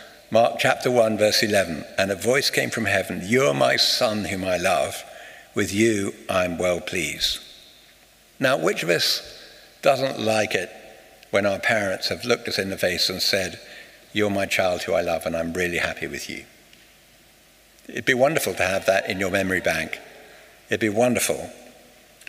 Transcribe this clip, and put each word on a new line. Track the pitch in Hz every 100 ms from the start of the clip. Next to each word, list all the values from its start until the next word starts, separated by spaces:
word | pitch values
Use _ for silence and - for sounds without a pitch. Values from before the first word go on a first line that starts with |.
| - - -
Mark | 110 117 -
chapter | 131 - 131
one, | 123 110 107
verse | 107 -
eleven, | 110 101 87 76 - -
"And | 98
a | 95
voice | 104 139 -
came | - 127
from | 120 104
heaven, | 98 92 90 90
'You | 123 143
are |
my | 139 127 135
son | - - 123 107 90
whom | 95
I | 95 90
love. | 92 82 67 - - - - - - 117
With | 98
you | 101 113 104 98 - -
I'm | 92 90 85
well | 90 87
pleased.'" | - 95 76 71 - - - - - - - - _ _ _ -
Now, | 131 143
which | 170 -
of | 160
us | 165 - - - - - - - -
doesn't | 147 131 135 -
like | 110 110 101
it | 101 90 - - - - - -
when | 101 101
our | 98
parents | - 113 98 95 -
have | 92 120
looked | 120 -
us | -
in | 98
the | 95
face | 92 87 -
and | 92
said, | - 98 92 82 - - - - -
"You're | 107 104
my | 98 98
child | - 95 90
who | -
I | 87
love, | 87 82 90
and | 82
I'm | 82
really | 82 87 85
happy | - - 73
with | 71 -
you"? | - - - - - - _ _ _ _ _ _ _ _ _ -
It'd | 131 120
be |
wonderful | 123 139 160 104
to | 90
have | 92 95 -
that | 98 -
in | 95
your | 98
memory | 98 92 92
bank. | 90 80 80 - - - - - - - -
It'd | 104
be | 110
wonderful. | 101 123 104 - 71 82 - - - - - - -